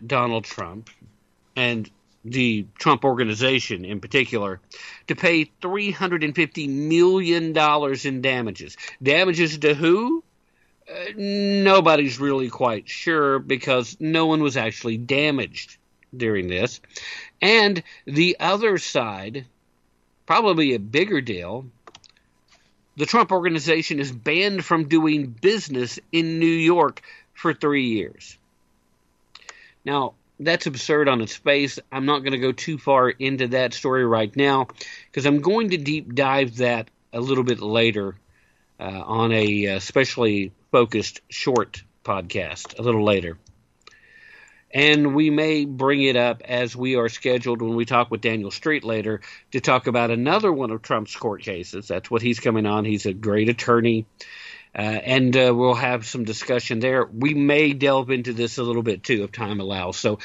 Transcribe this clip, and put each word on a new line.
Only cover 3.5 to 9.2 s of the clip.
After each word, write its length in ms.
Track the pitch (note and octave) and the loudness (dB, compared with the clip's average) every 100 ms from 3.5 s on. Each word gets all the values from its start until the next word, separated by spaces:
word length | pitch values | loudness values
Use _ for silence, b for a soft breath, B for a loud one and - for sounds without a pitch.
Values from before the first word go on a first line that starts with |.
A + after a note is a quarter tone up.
| C3+ - G2 F#2 | 0 -2 -8 -8
in 160 | G#2 | -10
particular 580 | - C#3+ B2+ A#2 G2+ F#2 _ B B B - | -2 0 0 -2 -4 -8 _ B B B -8
to 80 | C#3 | -2
pay 300 | F3+ E3+ D3+ | 2 2 0
three 440 | _ F3+ G3 G3+ | _ -6 -4 -4
hundred 340 | E3 F#3 F3 | -4 -2 -2
and 120 | D3+ D3 | -2 -2
fifty 320 | D#3+ - C#3+ | -4 -4 -6
million 840 | C3+ D3+ E3 F3+ F#3+ F3 E3+ E3 | -4 0 4 4 4 2 0 0
dollars 520 | D#3 D3+ D3 D3 C3 C#3+ | 2 2 2 0 -2 -4
in 160 | C3 | -2
damages. 560 | C3+ B2+ A2+ F2+ D2+ - B B | -2 -2 -4 -8 -14 -16 B B
Damages 560 | C3+ D3+ | 0 2